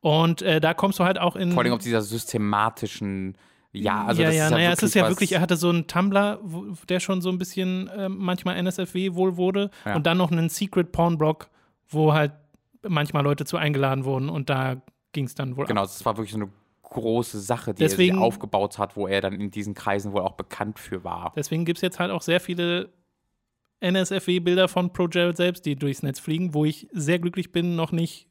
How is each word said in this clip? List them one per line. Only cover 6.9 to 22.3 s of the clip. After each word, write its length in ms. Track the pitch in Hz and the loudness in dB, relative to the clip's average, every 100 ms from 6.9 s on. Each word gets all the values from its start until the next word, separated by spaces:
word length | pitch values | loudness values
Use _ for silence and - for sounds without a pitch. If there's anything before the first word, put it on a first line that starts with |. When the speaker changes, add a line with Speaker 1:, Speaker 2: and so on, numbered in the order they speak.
| 180 | -2
Speaker 1:
schon 220 | 180 190 | 0 -2
so 80 | 180 | 0
ein 80 | 185 | -2
bisschen, 500 | 180 - 185 185 190 | -4 -4 -2 -2 -6
äh, 220 | 202 190 | -6 -6
manchmal 460 | 190 190 180 - 180 | -4 -2 -2 -2 -2
N 100 | 180 | -2
S 100 | 185 | -2
F 160 | 180 | -4
W 200 | 180 190 175 | -2 -4 0
wohl 220 | 190 175 | 0 2
wurde 340 | 180 190 202 - - | 0 0 -2 -6 -4
Speaker 2:
Ja. 100 | 170 | 0
Speaker 1:
und 100 | 156 | 2
dann 120 | 175 | 2
noch 140 | 175 | 2
einen 180 | 165 165 | 2 0
Secret 420 | - 202 - 170 | 0 -2 0 0
Porn 260 | - 170 165 | 2 2 4
Blog, 320 | 156 156 - _ _ _ _ | 2 0 -6 _ _ _ _
wo 240 | 151 156 | 2 4
halt 200 | 151 147 147 _ _ _ _ 208 | 6 2 -2 _ _ _ _ -2
manchmal 360 | 160 147 151 | 0 0 2
Leute 220 | 143 143 143 | 2 0 -2
zu 120 | 170 | -2
eingeladen 460 | 156 139 135 135 135 | 0 0 0 0 -2
wurden 240 | 135 135 | -2 -2
und 200 | 160 135 | -4 -2
da 320 | 135 131 131 - _ _ | 0 0 -4 -10 _ _
ging's 220 | - 131 - | -6 -6 -4
dann 200 | 139 127 | -8 -6
wohl 60 | |
ab. 60 | 143 | -2
Speaker 2:
Genau, 120 | 104 | 0
das 200 | 98 - - | 0 -2 -2
war 120 | 113 | -2
wirklich 160 | 107 | -4
so 60 | 107 | -6
eine 100 | 101 _ _ _ | -8 _ _ _
große 560 | - - 113 117 120 107 | -10 -6 0 0 -2 -6
Sache, 340 | 98 120 - | -4 -4 -4
die 80 | 95 | 0
Speaker 1:
Deswegen 340 | 156 - 180 185 | 2 4 4 4
Speaker 2:
er 0 | |
sich 60 | |
aufgebaut 540 | 117 - 101 104 101 - | 2 0 -2 0 0 -2
hat, 180 | 101 - | -6 -4
wo 120 | 95 | 0
er 140 | 98 | 0
dann 120 | 98 95 | 0 -4
in 100 | 101 | -6
diesen 240 | 107 104 | -6 -8
Kreisen 380 | 98 - 101 101 | -6 0 0 0
wohl 100 | 98 | -2
auch 120 | 95 | -4
bekannt 440 | - - - 104 107 | -6 -12 -6 -8 -8
für 240 | - 92 | -10 -10
war. 300 | 90 85 - - | -8 -6 -6 -6
Speaker 1:
Deswegen 300 | 147 160 170 | -4 -2 -2
gibt's 160 | 170 | -2
jetzt 180 | 185 - | -2 -2
halt 120 | 180 | -4
auch 100 | 185 | -4
sehr 180 | - | 0